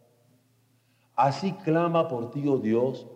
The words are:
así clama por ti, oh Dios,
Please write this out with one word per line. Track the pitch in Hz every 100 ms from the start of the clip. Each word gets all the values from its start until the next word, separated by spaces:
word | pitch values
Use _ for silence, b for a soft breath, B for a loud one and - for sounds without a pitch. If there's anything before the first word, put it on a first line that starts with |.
| _ _ _ _ _ _ _ _ _ _ _
así | - 135 135 196
clama | - 160 160 170 165 160
por | 120 117
ti, | 143 143
oh | 131
Dios, | 107 113 131 131 -